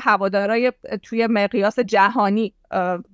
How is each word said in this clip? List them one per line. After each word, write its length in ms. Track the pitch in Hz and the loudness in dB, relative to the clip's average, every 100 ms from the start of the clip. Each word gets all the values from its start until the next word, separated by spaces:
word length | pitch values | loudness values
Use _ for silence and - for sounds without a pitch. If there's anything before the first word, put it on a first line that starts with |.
هوادارای 720 | 233 202 196 196 202 226 254 - - 202 | 0 0 0 0 0 0 -2 -4 -12 -12
توی 260 | - 226 226 | -6 -2 0
مقیاس 520 | 220 202 214 202 233 | 0 0 0 0 0
جهانی، 760 | 226 202 196 233 202 208 208 - _ | 0 4 4 2 0 0 -2 -8 _
اه، 280 | 190 180 180 - | -4 -2 -4 -8